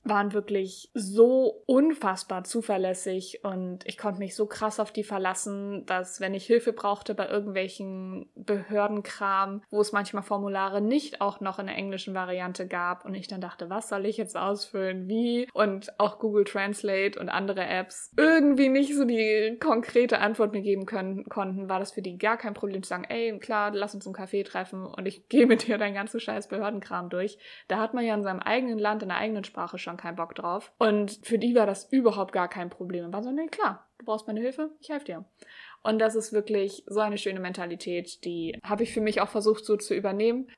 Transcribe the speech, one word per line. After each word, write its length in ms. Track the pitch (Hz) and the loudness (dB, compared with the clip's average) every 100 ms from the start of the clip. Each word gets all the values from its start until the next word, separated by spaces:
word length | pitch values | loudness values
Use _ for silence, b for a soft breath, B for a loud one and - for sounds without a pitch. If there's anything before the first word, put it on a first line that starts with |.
waren 300 | - 208 202 | 0 2 2
wirklich 560 | 208 202 196 190 - - | 0 0 -2 -2 -8 -10
so 680 | 240 190 208 233 262 254 - | -6 2 8 8 8 4 2
unfassbar 800 | - 262 311 294 202 185 - 185 | 4 6 6 4 0 -2 -4 -6
zuverlässig 960 | 185 226 220 196 185 185 196 185 185 - | -4 -2 0 2 2 -2 -4 -4 -6 -8
und 440 | 202 185 180 180 - | -6 -4 -4 -6 -10
ich 100 | - | -6
konnte 220 | 208 185 | -4 -4
mich 160 | 190 | -4
so 100 | - | -2
krass 340 | 208 - 214 214 | -4 -2 -2 -2
auf 140 | 208 | -4
die 120 | 220 | -4
verlassen, 800 | 202 196 185 190 202 202 202 196 - | -4 -2 -2 -2 -4 -6 -6 -6 -4
dass 340 | 185 180 - | -4 -4 -6
wenn 140 | 190 | -4
ich 100 | 196 | -4
Hilfe 300 | - 233 233 | 4 6 6
brauchte 400 | 220 202 202 - | 0 0 -2 -4
bei 160 | 208 190 | -4 -2
irgendwelchen 960 | 208 208 190 190 - 190 190 185 190 - | -2 -2 -2 -4 -6 -10 -8 -8 -10 -12
Behördenkram, 1300 | - 196 202 185 208 208 208 208 - 196 196 196 202 - | -8 -4 -2 0 0 2 0 -6 -4 0 2 0 -4 -2
wo 100 | 208 | 2
es 120 | 208 | 2
manchmal 300 | 202 196 202 | 0 -2 -4
Formulare 600 | 190 202 202 196 190 202 | -2 -2 -2 -2 0 2
nicht 400 | 214 285 294 - | 2 2 0 -2
auch 180 | 202 - | -2 -2
noch 180 | 196 185 | -4 -4
in 60 | |
der 120 | 196 - | -6 -6
englischen 360 | 196 190 196 | -6 -6 -6
Variante 540 | 185 185 180 180 180 185 | -6 -4 -4 -4 -6 -6
gab 400 | 180 175 180 - | -2 -2 -4 -6
und 80 | |
ich 120 | 190 180 | -8 -8
dann 140 | 185 | -8
dachte, 300 | 175 - 175 | -10 -10 -8
„Was 180 | 202 - | -6 -4
soll 160 | 202 | -2
ich 140 | 202 220 | -2 -4
jetzt 180 | 190 175 | -6 -4
ausfüllen, 720 | 185 202 - 196 190 185 185 | -2 -2 -4 -4 -4 -4 -2
wie?“ 400 | 220 240 240 247 | 0 2 0 0
Und 440 | - 214 196 - - | 2 2 0 -6 0
auch 200 | 208 - 220 | 0 2 2
Google 180 | 208 | 4
Translate 760 | 202 202 196 202 202 190 202 202 | 2 0 -2 -2 0 2 2 0
und 80 | 185 | -2
andere 360 | 185 196 190 | -2 0 -2
Apps 480 | 185 185 214 - - - | 0 -2 -2 -10 -4 4
irgendwie 520 | 311 330 285 269 262 | 6 8 8 8 6
nicht 280 | 269 285 285 | 6 4 2
so 80 | |
die 540 | 247 226 214 214 220 233 | 2 4 4 4 2 0
konkrete 580 | 311 233 233 240 247 233 | 2 2 4 4 4 4
Antwort 340 | 208 226 208 | 2 4 2
mir 80 | 208 | 2
geben 240 | 202 196 | 0 0
können, 400 | 190 208 190 196 - | 0 -4 -4 -6 -6
konnten, 400 | 214 190 190 190 | -4 -4 -4 -2
war 100 | 190 | -2
das 140 | 196 | -2
für 100 | - | -6
die 160 | 185 180 | -8 -2
gar 180 | 214 226 | 0 0
kein 160 | 214 | -4
Problem 300 | 208 202 190 | -6 -6 -6
zu 60 | 190 | -6
sagen, 160 | 180 | -6
„Ey, 340 | - 233 233 208 | -4 -4 -4 -4
klar, 320 | - 214 208 | -4 0 0
lass 220 | 202 202 | -2 -4
uns 120 | 202 202 | -8 -12
im 60 | |
Café 320 | 190 190 202 | -12 -4 -4
treffen 400 | 196 185 185 190 | -2 -6 -6 -8
und 220 | 185 - 190 | -10 -8 -8
ich 220 | - - | -8 4
gehe 180 | 269 247 | 8 8
mit 220 | 233 233 | 8 4
dir 100 | 214 | 0
deinen 160 | 208 | 0
ganzen 240 | 196 220 233 | -2 -6 -6
scheiß 300 | - 214 - | -6 -6 -6
Behördenkram 640 | 196 208 202 - 180 180 | -4 -4 -6 -6 -8 -4
durch.“ 280 | 180 202 - B B - | -4 -4 -6 B B -4
Da 100 | 214 | -2
hat 160 | 220 | 0
man 100 | 247 | 0
ja 100 | 233 | 0
in 100 | 214 | 0
seinem 160 | 196 185 | -2 -2
eigenen 380 | - 240 254 220 | 0 0 0 0
Land, 260 | 208 220 | 0 0
in 40 | 190 | -2
der 100 | 180 | -2
eigenen 260 | 220 208 | -2 -4
Sprache 340 | 202 - 175 180 | -6 -8 -8 -8
schon 180 | 175 175 | -10 -8
keinen 200 | 170 175 | -8 -6
Bock 180 | 170 | -6
drauf. 380 | - 175 196 - - | -6 -4 -4 -4 2
Und 420 | 220 208 202 - | 4 4 2 -4
für 160 | - 226 | -2 2
die 160 | 240 | 4
war 120 | 240 208 | 4 4
das 180 | 196 - | 2 0
überhaupt 400 | 269 233 196 190 | 4 4 2 0
gar 160 | 190 175 | 0 -2
kein 220 | 190 180 | -4 -8
Problem. 340 | - 185 180 | -8 -8 -6
Und 80 | 170 | -6
war 100 | 196 | -6
so, 80 | 247 | -4
„Nee, 160 | 285 320 | -4 -4
klar, 420 | - 294 185 _ - | -2 -2 -2 _ -12
du 60 | |
brauchst 220 | 233 214 220 | -6 -4 -4
meine 140 | 214 | -4
Hilfe, 300 | 247 269 311 311 | -2 -2 -6 -8
ich 80 | - | -10
helfe 160 | 294 | -8
dir.“ 200 | 285 165 - B B B B B | -8 -12 -14 B B B B B
Und 160 | 220 220 | 0 2
das 160 | 220 220 | 2 2
ist 160 | 214 | 0
wirklich 500 | 214 214 208 196 - - | -2 0 0 0 -4 -4
so 100 | 202 | 0
eine 200 | 214 208 | 0 0
schöne 200 | 196 190 | -4 -4
Mentalität, 840 | 180 185 175 170 180 175 175 - | -6 -6 -6 -6 -6 -6 -6 -10
die 340 | 175 170 165 - | -6 -4 -6 -6
habe 180 | - 208 | -4 -2
ich 100 | 233 | 0
für 80 | 226 | 0
mich 200 | 214 214 | 0 2
auch 80 | 208 | 0
versucht 360 | 220 214 214 | 2 2 2
so 120 | - 208 | 2 0
zu 180 | - | 0
übernehmen, 560 | - 196 196 226 247 262 | 0 0 2 2 0 -4